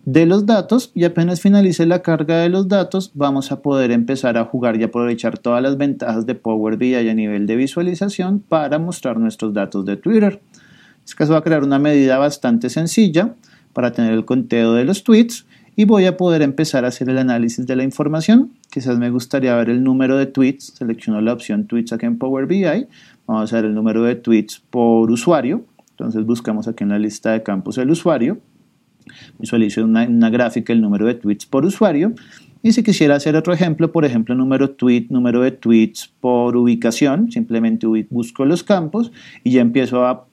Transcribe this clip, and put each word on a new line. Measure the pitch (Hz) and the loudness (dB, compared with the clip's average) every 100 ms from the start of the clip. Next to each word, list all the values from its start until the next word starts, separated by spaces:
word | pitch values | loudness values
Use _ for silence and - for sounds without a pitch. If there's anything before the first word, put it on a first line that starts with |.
de | - 135 170 | 2 2 4
los | 196 | 2
datos | 202 220 165 233 - | 2 0 2 -2 -2
y | - | -2
apenas | 170 170 170 175 | 0 0 -2 0
finalice | 196 202 190 165 165 | 4 4 4 2 0
la | 175 | 0
carga | 175 160 156 165 | 0 -2 0 0
de | 170 | 2
los | 185 190 | 0 0
datos | 202 180 196 190 | 0 0 -6 -8
vamos | 143 143 139 135 | -4 -2 -2 -4
a | 139 | -6
poder | 147 135 127 | -2 0 2
empezar | 120 117 127 127 117 | 0 0 -2 -2 -2
a | |
jugar | 113 127 120 | -2 -2 -2
y | 113 | 0
aprovechar | 110 120 120 117 113 110 | -2 -2 -2 -2 -4 -4
todas | 123 120 | -2 0
las | 135 139 | 0 -2
ventajas | 143 135 120 113 113 | -2 -2 -4 -4 -4
de | |
Power | 123 113 110 107 110 | -6 -4 -2 -2 -2
B | 127 123 | 0 0
I | 113 | 0
a | |
nivel | 110 107 104 101 | -2 -2 -4 -2
de | |
visualización | 113 135 - 180 175 202 196 185 202 | -2 -2 -2 -4 -2 -4 -4 -4 -4
para | - 160 143 151 | -2 -2 0 -4
mostrar | 170 170 131 113 | -4 -6 -6 -2
nuestros | 113 107 110 | -2 -2 -6
datos | 104 98 101 | -4 -4 -4
de | 98 101 | -4 -4
Twitter. | 180 220 208 - | 0 2 2 -2
En | _ - _ - _ _ | _ -20 _ -20 _ _
este | - | -20
caso | - 151 | -4 2
voy | 160 | 2
a | |
crear | 165 156 | 2 0
una | 139 139 | 2 0
medida | 147 147 135 131 | 2 2 4 2
bastante | 147 147 127 117 123 | 0 -2 -2 0 0
sencilla | 160 160 - 208 156 233 - _ _ _ | -4 -2 2 2 2 -2 -6 _ _ _
para | - 123 | -4 -4
tener | 120 117 | 0 0
el | 110 | 0
conteo | 110 127 117 117 113 | 0 -2 0 0 2
de | 117 | 2
los | 131 196 | 0 -2
tweets | - 220 233 - _ _ _ - | 4 4 4 -2 _ _ _ 0
y | |
voy | 214 208 185 | 4 4 4
a | 185 | 2
poder | 180 165 | 0 2
empezar | 143 135 156 135 | 0 0 -2 0
a | 123 | -2
hacer | 123 127 | -4 -4
el | 131 | 0
análisis | 127 117 117 117 127 | 0 0 -2 -4 -4
de | 127 | -2
la | |
información. | 135 - 147 156 156 233 285 _ _ | -4 -4 -2 0 4 4 4 _ _
Quizás | 143 127 120 | -8 -2 -2
me | 120 | 0
gustaría | 123 120 139 131 | -4 -2 -2 0
ver | 120 117 | 0 0
el | 120 | 0
número | 131 131 131 135 | 2 2 2 0
de | 135 | 0
tweets, | 135 131 131 - _ | 0 0 0 -14 _
selecciono | 120 113 - 107 | -6 -6 -4 -2
la | 110 | 0
opción | 120 - 104 107 | -2 -4 -4 -2
tweets | 117 117 | -4 -4
aquí | 113 117 | -4 -4
en | 117 | -4
Power | 131 135 135 | -4 -4 -2
B | 190 | 0
I, | 180 175 285 - _ _ - | 0 -2 -6 -16 _ _ -6
vamos | 110 107 | -4 -2
a | 113 | -2
ver | 110 | -2
el | |
número | 107 110 110 | -2 0 0
de | 117 120 | 0 -2
tweets | 117 113 104 - _ | 0 0 0 -14 _
por | 127 117 113 113 | 0 2 2 2
usuario, | 117 - 160 123 220 - _ _ | 0 2 0 0 -6 -8 _ _
entonces | _ 120 110 110 | _ -6 -4 -2
buscamos | 120 117 107 110 | -4 -4 -6 -6
aquí | 113 | -6
en | 101 | -2
la | 104 | -2
lista | 107 104 113 | -4 -4 -2
de | 110 | -2
campos | 110 98 92 113 | -2 -6 -6 -4
el | 127 | -2
usuario, | 160 175 139 123 226 _ _ _ _ _ _ - - - _ | 0 0 0 -2 -4 _ _ _ _ _ _ -20 -20 -20 _
visualizo | - 117 107 107 | -4 0 0 0
una, | 110 113 | 2 2
una | 120 117 113 | 2 4 4
gráfica | 123 120 117 107 | 2 0 -2 0
el | 117 | 0
número | 107 101 110 | 2 2 0
de | |
tweets | 123 104 104 - | -2 -4 -4 -2
por | 135 | 0
usuario, | 165 196 208 147 196 226 - - _ _ | 0 2 0 2 -2 -4 -18 -20 _ _
y | 226 | 0
si | 226 | 2
quisiera | 220 180 151 143 | 2 2 4 2
hacer | 156 156 | 2 0
otro | 160 | 0
ejemplo, | 175 175 151 165 | 0 0 0 0
por | 165 | 2
ejemplo, | 147 120 113 | 0 0 -2
número | 127 131 135 135 | -2 0 0 -2
tweet, | 135 127 120 117 | 0 2 2 0
número | 131 123 120 | -2 0 2
de | 127 | 0
tweets | 127 113 113 110 - - _ | -2 2 4 4 -2 -20 _
por | 127 123 120 123 | 0 0 2 2
ubicación, | 120 117 117 113 143 147 233 | 2 2 -2 0 0 2 -2
simplemente | - 113 113 113 113 113 | -2 -4 -2 0 0 0
ubi-, | 110 107 | -2 -2
busco | 120 117 - | -6 -6 -2
los | 135 175 | 0 0
campos | - 196 156 214 233 - - - | 0 -2 0 -4 -6 -8 -20 -6
y | 123 | 0
ya | 127 | 2
empiezo | 117 127 123 123 | 4 2 0 0
a | 123 123 _ | 0 -2 _